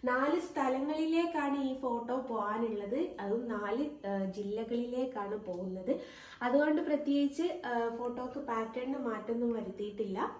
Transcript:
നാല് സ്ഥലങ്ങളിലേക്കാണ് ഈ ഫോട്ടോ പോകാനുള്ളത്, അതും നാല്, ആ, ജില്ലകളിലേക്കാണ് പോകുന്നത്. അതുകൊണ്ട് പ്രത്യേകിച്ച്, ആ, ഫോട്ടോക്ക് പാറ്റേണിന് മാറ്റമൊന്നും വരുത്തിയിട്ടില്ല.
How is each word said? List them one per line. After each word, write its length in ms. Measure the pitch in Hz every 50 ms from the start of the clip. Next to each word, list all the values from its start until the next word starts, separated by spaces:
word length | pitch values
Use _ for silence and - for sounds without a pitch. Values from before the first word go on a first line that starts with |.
| -
നാല് 360 | 247 247 254 277 294 330 359
സ്ഥലങ്ങളിലേക്കാണ് 1200 | - - - 320 269 262 262 269 277 294 311 311 320 320 330 330 339 339 339 311 285 277 277 285 269
ഈ 180 | 262 262 262
ഫോട്ടോ 360 | - 254 233 233 226 - 247
പോകാനുള്ളത്, 840 | 262 247 - 226 214 208 208 240 233 233 226 214 202 202 202 233 285 349 - - -
അതും 280 | 202 202 208 233 240 233
നാല്, 360 | 220 202 208 202 208 247 294 302 - - -
ആ, 180 | 196 202 196 190
ജില്ലകളിലേക്കാണ് 1120 | 190 185 214 202 202 208 226 226 226 240 233 240 240 240 254 262 254 - 220 202 202 214
പോകുന്നത്. 640 | 208 - 185 180 175 190 185 185 185 185 247 - - - - - - - - - - 240
അതുകൊണ്ട് 400 | 247 254 285 302 311 302 339 349
പ്രത്യേകിച്ച്, 640 | - 294 285 - 285 277 285 285 277 - - 330 349 - - -
ആ, 300 | 247 240 233 233 233 226 233
ഫോട്ടോക്ക് 420 | 240 247 240 247 247 254 - 285
പാറ്റേണിന് 580 | - 240 233 233 226 220 - 254 254 269 269 269
മാറ്റമൊന്നും 540 | 247 233 220 208 - - 233 233 240 233 233
വരുത്തിയിട്ടില്ല. 680 | 214 190 185 190 - 208 208 - - 214 196 190 202 294 - - -